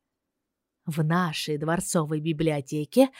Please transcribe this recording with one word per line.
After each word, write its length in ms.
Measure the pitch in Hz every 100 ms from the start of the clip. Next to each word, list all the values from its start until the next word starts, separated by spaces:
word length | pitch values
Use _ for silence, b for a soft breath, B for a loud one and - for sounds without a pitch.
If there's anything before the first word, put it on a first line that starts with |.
| _ _ _ _ _ _ _ _ -
В 180 | 156
нашей 540 | 151 170 180 156 - 151
дворцовой 600 | 151 175 - 180 151 156
библиотеке 920 | 160 156 165 147 131 151 151 - 262